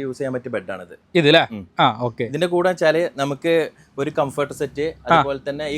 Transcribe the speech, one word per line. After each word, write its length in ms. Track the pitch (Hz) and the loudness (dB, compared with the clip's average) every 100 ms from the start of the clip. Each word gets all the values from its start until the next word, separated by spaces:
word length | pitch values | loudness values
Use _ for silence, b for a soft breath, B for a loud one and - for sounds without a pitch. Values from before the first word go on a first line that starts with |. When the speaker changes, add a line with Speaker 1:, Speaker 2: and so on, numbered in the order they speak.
| 135 | -8
Speaker 1:
യൂസ് 120 | 127 | -6
ചെയ്യാൻ 140 | 135 127 | -6 -6
പറ്റിയ 160 | 123 110 | -6 -8
ബെഡാണിത്. 380 | 92 95 87 - _ 175 | -8 -12 -14 -20 _ 2
Speaker 2:
ഇത് 100 | 147 | 6
ല്ലേ? 100 | 165 127 107 | 6 4 -4
Speaker 1:
ഉം. 80 | 90 - | -6 2
Speaker 2:
ആ, 40 | 139 110 123 | 2 2 -4
ഓക്കെ. 180 | 117 117 | -4 -6
Speaker 1:
ഇതിന്റെ 160 | 147 175 175 | -2 0 2
കൂടെ 140 | 180 | 0
വെച്ചാല് 300 | 170 160 160 175 135 | 2 2 2 0 -2
നമുക്ക് 320 | 139 135 165 165 151 b b - | -4 -2 0 0 0 b b -6
ഒരു 100 | 147 156 | -4 -2
കംഫർട്ട് 380 | 139 147 143 - | -2 -2 -6 -6
സെറ്റ്, 260 | 143 143 160 | -8 -4 -6
Speaker 2:
ആ. 300 | - - 165 | -6 2 2
Speaker 1:
അതുപോലെ 240 | 139 139 143 | 2 -4 -6
തന്നെ 180 | 143 | -8
ഈ 20 | 151 | -6